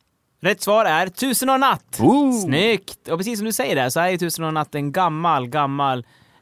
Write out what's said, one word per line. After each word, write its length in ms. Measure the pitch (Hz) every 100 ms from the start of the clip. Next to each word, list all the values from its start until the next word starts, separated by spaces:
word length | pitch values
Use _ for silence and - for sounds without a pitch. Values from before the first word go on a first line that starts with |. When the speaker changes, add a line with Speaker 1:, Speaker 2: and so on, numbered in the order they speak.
| _ _ _ _ 165
Speaker 1:
Rätt 100 | -
svar 240 | - 208
är 240 | 202 160 185
Tusen 400 | - 269 240 262
och 60 |
en 60 | 269
natt. 380 | 269 180 _ -
Speaker 2:
Ooh. 320 | 127 269 277
Speaker 1:
Snyggt. 760 | 240 180 135 214 214 - - -
Och 100 | 165
precis 200 | 196 226
som 80 | 220
du 60 |
säger 240 | 220 143 151
där 120 | 127
så 100 | 160
är 80 | 180
ju 100 | 185
Tusen 260 | 175 160
och 40 | 160
en 60 |
natt 200 | 156 147
en 180 | 147 143
gammal, 540 | 139 180 156 170 151 123
gammal, 580 | 147 139 139 139 127 113 _ _ _